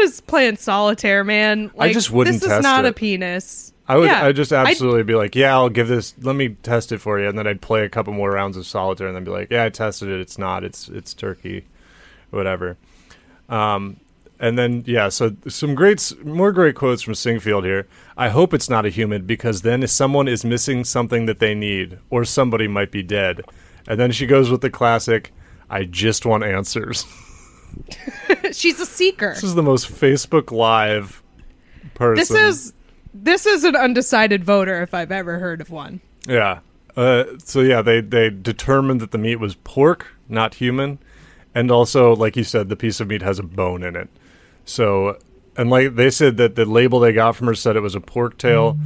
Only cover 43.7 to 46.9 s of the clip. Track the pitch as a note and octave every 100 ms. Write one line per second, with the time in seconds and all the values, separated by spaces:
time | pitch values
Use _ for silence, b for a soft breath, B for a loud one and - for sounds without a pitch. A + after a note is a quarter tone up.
43.7 | F2+ F2+ E2+ - b b b b b -
44.7 | - G#2+ G2 G2+ - _ _ _ - A#2+
45.7 | B2+ C3+ A#2 C3 - C#3+ A2+ A2+ A#2 G#2+
46.7 | A2+ B2